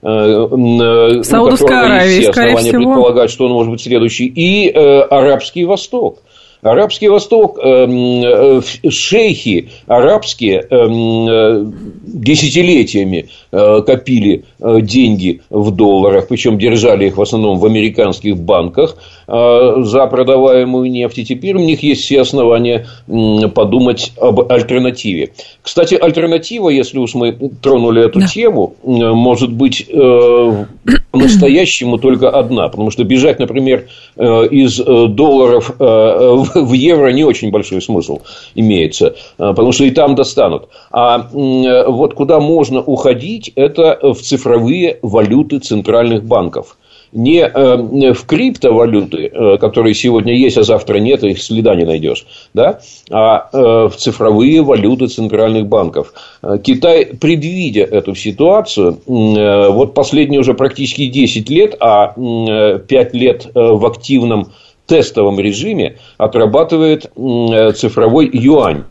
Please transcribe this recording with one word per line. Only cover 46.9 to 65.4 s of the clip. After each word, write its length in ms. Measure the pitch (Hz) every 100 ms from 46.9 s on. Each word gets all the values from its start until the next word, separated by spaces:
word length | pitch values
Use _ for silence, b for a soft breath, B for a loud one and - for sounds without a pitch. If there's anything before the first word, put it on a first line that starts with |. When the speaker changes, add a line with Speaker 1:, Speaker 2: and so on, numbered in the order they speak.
| b b
Speaker 1:
Не, 260 | 110 120 170 156
э, 680 | - 135 123 113 131 131
в 120 | 123 -
криптовалюты, 1040 | 156 254 - 127 113 117 104 95 80 -
э, 240 | - 110 101
которые 360 | 110 - 113 104
сегодня 380 | 123 117 107
есть, 240 | 120 131 120
а 60 |
завтра 340 | 104 110 - 101
нет, 240 | 110 135
их 180 | 104 95
следа 320 | - 113 113 92
не 100 | 85
найдёшь, 400 | 80 76 - - B B
да? 260 | 101 139 214 B B _
А, 380 | 110 110 92 -
э, 340 | 139 120 113 110
в 80 | -
цифровые 680 | - 110 110 107 127 160
валюты 460 | 147 120 101 123 127
центральных 600 | - 110 104 110 110 104
банков. 460 | 107 87 76 - B B B
Э, 140 | - 101
Китай, 440 | - 127 170 165 -
предвидя 800 | 120 170 165 151 180 170 104
эту 300 | 98 104 92
ситуацию, 840 | 95 107 98 160 208 214 - 90 80 -
м, 280 | 123 107 107
э, 320 | 104 101 101
вот 240 | 101 135
последние 480 | - 139 151 143 139
уже 120 | 131
практически 540 | 117 135 - 135 - 135
десять 420 | 131 120 113 107
лет, 280 | 156 208 -
а, 340 | 117 104 101 -
м, 280 | 123 117 113
э, 300 | 107 107 98
пять 340 | - 131 123
лет, 340 | 123 123 120 - 123
э, 40 | 117
в 140 | 107 113
активном 600 | 110 - 135 117 110 95 b b b _
тестовом 540 | 165 - - 104
режиме 560 | 196